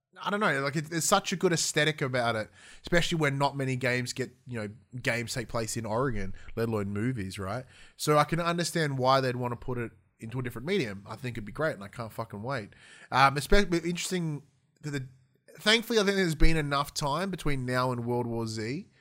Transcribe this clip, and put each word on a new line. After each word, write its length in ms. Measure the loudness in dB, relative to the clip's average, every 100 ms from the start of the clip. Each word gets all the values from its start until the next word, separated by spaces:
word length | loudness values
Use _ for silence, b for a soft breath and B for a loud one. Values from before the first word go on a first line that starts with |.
| _ -8 -4
I 40 |
don't 100 | 0
know, 220 | 2 2
like, 140 | 0 -2
it, 140 | -4
there's 160 | -2 2
such 260 | 2 2
a 20 | 0
good 160 | 2
aesthetic 480 | 2 0 2 2 0
about 340 | -2 0 0 0
it, 140 | -4 b b b
especially 360 | 0 2 2 2
when 200 | 0 2
not 200 | 0 0
many 180 | -2 0
games 380 | 0 0 -2
get, 180 | -4 -6 -8 -10
you 120 | -8
know, 100 | -8 -10 _ -6
games 320 | -2 -2 -4
take 140 | -6 -4
place 260 | -4 -4 -6
in 100 | -2
Oregon, 480 | -2 0 -2 -4 -6 b -4
let 140 | -2
alone 240 | -2 -2
movies, 460 | -2 -4 -4 -6 -6
right? 260 | -6 -8 -10 b b b
So 200 | 4 4
I 60 |
can 160 | 4 0
understand 580 | 0 0 -2 0 0 2
why 240 | 4 4
they'd 140 | 4 -2
wanna 200 | -4 -6
put 220 | -6 -4
it 140 | -6 -10 _ _
into 200 | -10 -6
a 40 |
different 240 | -6 -8 -2
medium. 360 | -2 -2 -6 -12
I 80 | -10
think 180 | -8 -8
it'd 100 | -10
be 60 |
great, 220 | -4 -2 -4
and 80 |
I 40 | -10
can't 240 | -10 -10
fucking 280 | -8 -10 -8
wait. 260 | -6 -6 -8 b b b b
Um, 260 | 4 4 4
especially 400 | 6 6 6 2
interesting 640 | 0 -4 -4 -4 -4 -6 -10 _ _ _
that 100 | -8
the, 160 | -8 -8 -16 _ _ _ -4
thankfully, 400 | 2 2 4 2
I 40 |
think 120 | 2 2
there's 200 | 2 8
been 220 | 8 8
enough 360 | 2 0 -2
time 360 | -2 -2 -2 -4
between 340 | -4 -2 0 0
now 260 | 2 2
and 140 | 0 0
World 220 | 0 0
War 180 | -2 -4
Z 400 | -4 -6 -6 -10 _